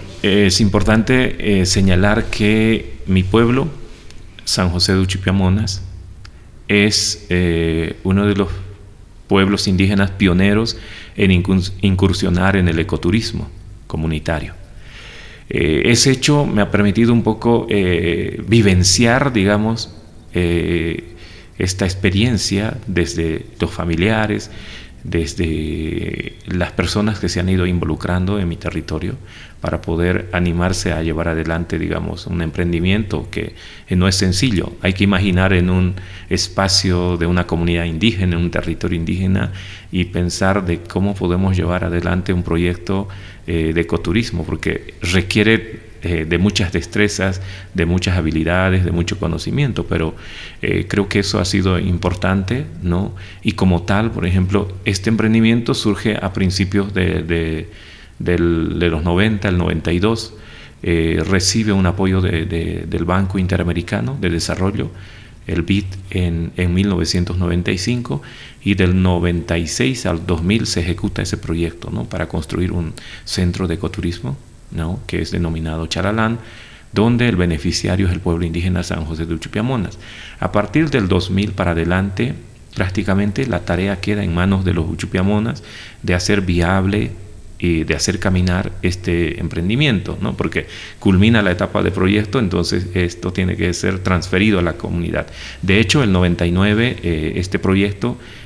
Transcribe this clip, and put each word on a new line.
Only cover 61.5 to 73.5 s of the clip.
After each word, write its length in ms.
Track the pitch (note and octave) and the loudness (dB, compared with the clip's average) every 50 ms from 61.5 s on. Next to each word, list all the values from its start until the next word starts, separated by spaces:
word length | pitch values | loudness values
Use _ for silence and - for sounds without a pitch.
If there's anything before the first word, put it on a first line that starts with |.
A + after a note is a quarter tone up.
| - A2+ G#2+ G#2+ | 0 0 2 2
un 140 | G2 G2 F#2 | 2 4 4
apoyo 360 | F2+ F#2 F#2+ F#2+ F#2+ F#2+ F#2+ | 2 2 2 2 2 2 2
de, 240 | F#2 F#2 F2 D#2+ E2 | 2 2 0 0 -2
de, 400 | F#2 F2 E2 E2 E2 E2 E2+ E2+ E2 | -2 -2 -2 -2 -2 -4 -4 -6 -4
del 180 | F2 F2 E2+ | -2 -2 0
Banco 320 | E2+ F2+ F#2+ G2 F#2 F#2+ G2 | 0 2 0 0 0 0 -2
Interamericano 800 | F#2 F2+ G2 F2+ F2 F2 E2 F2 F2 - G#2+ G#2 A#2 B2+ C#3 - | 0 0 0 0 0 0 0 -2 -2 -4 -4 -4 -2 -4 -4 -2
de 100 | - F2+ | -2 -2
Desarrollo, 600 | E2 E2+ - - - - F#2 G2 G2+ - - - - - - - - - - - - - - - | -2 -2 -2 -4 -2 0 0 -2 0 -2 -6 -6 -8 -12 -18 -18 -18 -20 -20 -20 -20 -16 -8 -6
el 140 | D#2+ E2+ | -2 -2
bid, 240 | E2 - G2 G2+ G2 F#2+ - - - - | 0 0 0 0 0 -4 -8 -12 -10 -6
en, 420 | G2 F#2+ F2+ F2 E2 E2 E2 - - - | -2 -2 0 0 0 -2 -4 -4 -2 -2
en 160 | F2+ F2 F2 | 0 2 2
mil 160 | F#2 G2 G#2 | 2 2 2
novecientos 480 | F#2+ E2+ E2 D#2+ - F2+ F2 F2+ F2 F2+ | 2 0 0 0 0 -2 0 0 0 -2
noventa 340 | F2+ E2+ E2+ F2+ E2+ - | 0 0 0 0 0 0
y 60 | G2+ F#2+ | -2 -2
cinco, 440 | - A#2 A#2+ A#2+ A#2+ - C#3 C#3+ - - - - - - - - - | -2 -2 -2 -2 -2 -4 -6 -6 -8 -12 -18 -18 -20 -20 -16 -6 -2
y 100 | F#2+ G2+ | 0 2
del 280 | F#2 F#2+ F2+ F2+ F#2 | 2 4 4 4 4
noventa 580 | F#2 F#2 F2+ F2 F2 F2 F2 E2+ D#2+ - E2+ E2+ | 4 4 2 2 2 0 0 0 -2 -2 -2 -2
y 80 | E2+ D2+ | -2 -2
seis 400 | - - A#2+ C3 C3 B2 - F#2 | -2 -2 0 0 0 -2 -2 -2
al 180 | F2 E2 F2+ | -2 -2 -2
dos 180 | F#2 F2+ D#2 E2 | -2 -2 0 0
mil 220 | F2+ G#2 A#2 A#2+ | 0 0 0 0
se 160 | A#2 - F2+ | -2 -2 -2
ejecuta 400 | E2+ F2 F2 - - G#2 F#2 - | -2 -2 -2 -2 -4 -6 -4 -4
ese 160 | G2 F#2 G2+ F#2 | -4 -4 -4 -6
proyecto, 520 | - - E2 E2+ E2+ D#2+ - - - - | -4 -4 -2 -2 -2 -4 -4 -8 -10 -8
¿no? 140 | E2 - A#2+ | -6 -6 -6
Para 220 | - - F2 E2+ - | -6 -6 -6 -6 -4
construir 440 | - E2+ D#2 - - F#2 F2 F2+ | -4 -6 -6 -4 -4 -2 -2 -2
un 220 | - F2 E2+ D#2+ - - - - - - - | -2 -2 -4 -4 -8 -10 -16 -18 -18 -16 -12
centro 420 | - - G2+ F#2 F2+ | -8 -2 0 0 0